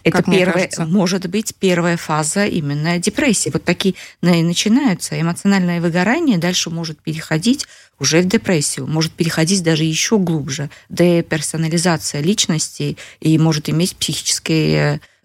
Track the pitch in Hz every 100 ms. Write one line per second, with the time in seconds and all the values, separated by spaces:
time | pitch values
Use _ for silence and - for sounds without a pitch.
0 | - 180 175 190 180 170 185 - 165 202
1 | 180 185 180 190 - - 190 175 175 170
2 | - 151 156 202 202 185 143 147 160 175
3 | 196 - 294 196 - 156 - 175 190 180
4 | - - 175 170 165 170 208 240 277 175
5 | - 151 165 170 196 202 175 175 170 170
6 | 185 285 320 180 175 180 170 165 160 156
7 | - 156 - 156 226 277 - - - -
8 | 135 160 180 226 - 156 - - 131 156
9 | 160 - 165 - 160 196 165 156 160 156
10 | - 220 175 160 143 135 143 - - -
11 | 131 170 165 160 - 156 160 170 180 160
12 | - 147 156 214 - 156 - - 143 147
13 | - - 156 160 160 151 - 156 - -
14 | - 156 - - - 160 151 156 147 151
15 | - _